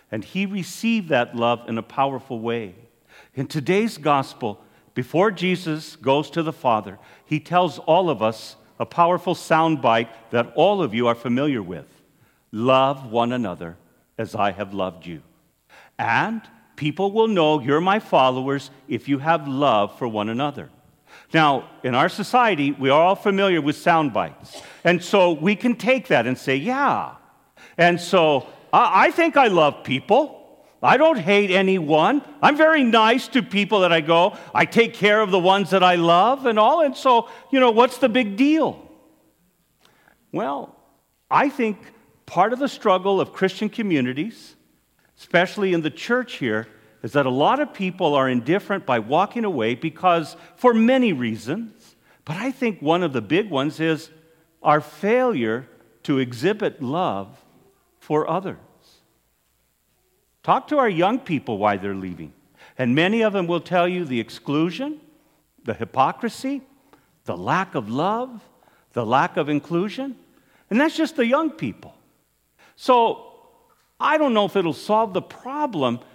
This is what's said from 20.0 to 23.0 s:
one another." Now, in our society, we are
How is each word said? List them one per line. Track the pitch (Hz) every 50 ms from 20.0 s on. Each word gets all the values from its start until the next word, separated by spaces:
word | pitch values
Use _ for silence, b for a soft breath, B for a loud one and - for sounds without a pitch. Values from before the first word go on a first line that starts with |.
| 131 120
one | 110 107 104 110
another." | 113 120 139 147 135 120 85 65 - _ _ _ _ _ _ B B B B B -
Now, | 165 156 147 139 123 110 - - - -
in | 127 123
our | 127 151 180
society, | - - 202 - - 247 247 220 196 147 143 139
we | 147 - 139 135
are | 135 151